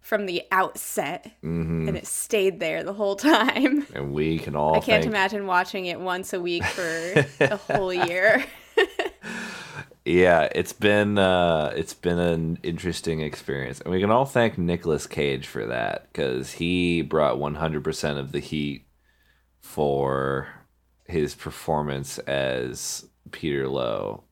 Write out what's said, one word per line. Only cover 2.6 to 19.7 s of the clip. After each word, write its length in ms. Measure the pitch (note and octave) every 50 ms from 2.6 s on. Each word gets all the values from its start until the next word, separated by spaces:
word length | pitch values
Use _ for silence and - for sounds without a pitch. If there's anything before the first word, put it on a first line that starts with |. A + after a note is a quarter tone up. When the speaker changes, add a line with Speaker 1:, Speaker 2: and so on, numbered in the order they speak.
| E3+ D#3+ D#3+ E3 -
Speaker 1:
the 100 | - G3
whole 220 | G#3 G#3+ G3 G3+
time. 720 | G3+ A#3+ D4 D#4+ G#3+ - - - - C4+ C4 C#4+ D4 C#4+ - -
Speaker 2:
And 180 | C2 - - -
we 240 | D3+ - - E2 -
can 160 | - - C#2+
all 200 | D2 D2 D2+ D#2+
Speaker 1:
I 40 | -
can't 240 | - - - - -
Speaker 2:
thank 20 |
Speaker 1:
imagine 400 | - G#3+ G3+ F#3+ G3 G#3+ G3+ G3
watching 400 | F#3+ F#3 F3+ F#3 - - G3 F#3
it 120 | F3 E3+ -
once 320 | F3+ F#3 F3+ F3+ F#3+ - -
a 60 | F#3
week 240 | F3 F3+ E3+ E3+ F3+
for 640 | - - - F3+ E3 E3 E3 E3 F3 G3 D#3 C#3 - - -
Speaker 2:
<laughs> 0 | D3
Speaker 1:
a 140 | C3 G#3
whole 360 | - - - - G#3 F#3+ F#3 F3+
year. 500 | F3+ F#3 E3+ F3 F#3 F#3+ A3 G#3+ B3+ - - - - - - -
<laughs> 80 | A4 G4+ - - - - F4 - _ - - - - - - - - - - - - - _ - _ _
Speaker 2:
Yeah, 420 | - E2+ F2+ F2+ F2+ F2 D#2+ D2+ - -
it's 180 | E2 E2+ -
been, 460 | - - G#2 G#2 G#2 G#2 G#2 G#2 G#2
uh, 560 | G2+ F#2+ F#2 F#2 F2+ F2 E2+ E2 D#2 D2+ B1+ -
it's 200 | D2+ E2 - -
been 240 | _ - F2 F2 F2
an 400 | F2 E2+ E2 E2 D#2+ D#2+ E2 -
interesting 600 | - F2 E2+ E2 - F2+ D#2+ - - E2+ D#2+ D#2
experience. 600 | D#2 D2 - - - - C#2+ C#2 C2 B1 B1+ -
And 100 | - -
we 80 | F#2 F#2
can 120 | G2 G#2
all 140 | A2 B2 C3+
thank 300 | C3+ - C3 A#2 A2 -
Nicolas 520 | - F2 F2 E2+ E2 - E2+ D2+ C#2+ -
Cage 400 | - - D#2+ D2 C#2+ C2+ C2 -
for 180 | - - A#1+ G#1+
that, 480 | A1 B1 B1 A1+ G1+ G1+ G1+ - _ -
'cause 380 | - D2 C2 B1 C2 C2+ -
he 500 | - - E2+ E2+ F2+ F2+ F2+ F2 E2+ E2
brought 380 | D2 C2+ - D#2 D2+ C#2+ A#1+ C2+
one 160 | D2 D2 D2
hundred 280 | D2+ D#2+ D#2+ D#2+ D2 C#2+
percent 360 | D#2+ D#2 - - D2+ C#2+ C#2+
of 120 | C#2 C2+
the 80 | C#2+ D2+
heat 460 | D2 - D#2 D2+ D2 D2 C2+ A1+ _ _ _ _ _ _ _ _ _ _ _ _ _ _ _ _
for 840 | - -